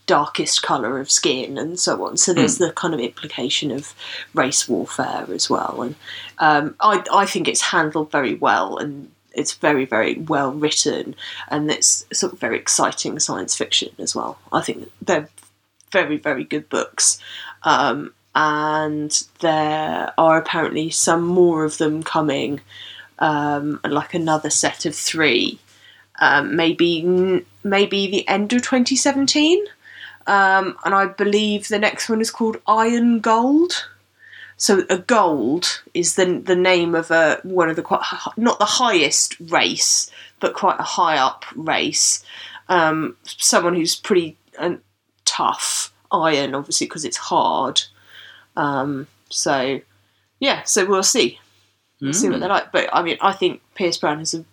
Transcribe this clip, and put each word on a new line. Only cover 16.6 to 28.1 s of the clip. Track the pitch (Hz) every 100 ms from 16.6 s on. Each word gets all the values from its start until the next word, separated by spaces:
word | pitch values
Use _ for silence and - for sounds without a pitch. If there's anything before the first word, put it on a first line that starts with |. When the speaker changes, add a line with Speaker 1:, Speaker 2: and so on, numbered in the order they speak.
| -
Speaker 1:
books. | 117 - - - - - - - -
Um, | 165 131 135 143 - - _
and | 147 151 151 151 156 151 151 151 - - _
there | 170 156 156 156 156 165 - -
are | 160 160
apparently | 160 170 156 151 160
some | - - 170
more | 170 180 175 160
of | 156 -
them | 156 156
coming, | 160 160 156 139 139 143 - - - - - -
um, | 156 147 147 143 147 147
like | - 147 147
another | 175 160 156 151
set | - 156 - 170
of |
three, | - - 160 151 113 95 - _ _ - _ _ -
um, | 143 143 113
maybe | 160 165 165 170 165
n-, | 175 180 185 180 - _
maybe | 208 196 202 196
the | 196